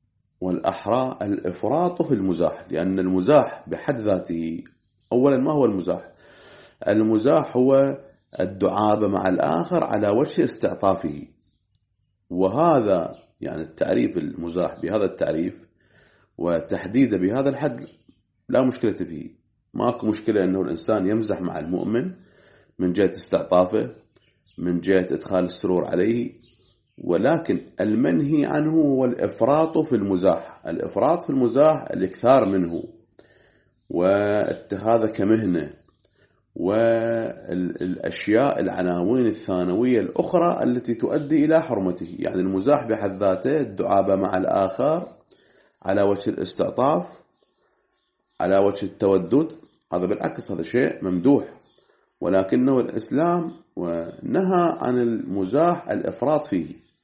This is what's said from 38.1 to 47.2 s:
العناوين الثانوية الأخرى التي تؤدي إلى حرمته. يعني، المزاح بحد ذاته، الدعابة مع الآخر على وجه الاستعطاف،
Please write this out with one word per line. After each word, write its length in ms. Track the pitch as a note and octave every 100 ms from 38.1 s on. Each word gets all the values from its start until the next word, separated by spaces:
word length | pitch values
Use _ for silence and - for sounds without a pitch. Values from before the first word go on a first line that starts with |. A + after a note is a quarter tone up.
| - - G#2+ C#3 -
العناوين 680 | F#2+ F#2 F2+ F2 G2 B2+ A#2
الثانوية 720 | - - F2+ F2+ F#2+ B2 A#2+
الأخرى 640 | - - - F3+ F3 -
التي 300 | B2+ B2 A#2+
تؤدي 520 | A2+ - D#3 C#3+ D#3 D3+
إلى 160 | D#3+
حرمته. 540 | D#3+ A2 F#2 F2 E2+ F2
يعني، 220 | E2+ F#2
المزاح 460 | F#2 F#2+ A2 D#3 A#2
بحد 320 | A2 G2+ F#2+
ذاته، 420 | G2 F#2 B2+ D#3
الدعابة 540 | A#2+ G2 F#2+ G2 G2 F#2+
مع 220 | G2+ F#2+
الآخر 720 | F#2+ F2+ F#2+ - C#3 E3 - - _ _ _ _ _ _
على 180 | F#2 G2
وجه 280 | G2+ G2+ -
الاستعطاف، 760 | - F2+ - - - C3 E3+ F3+ -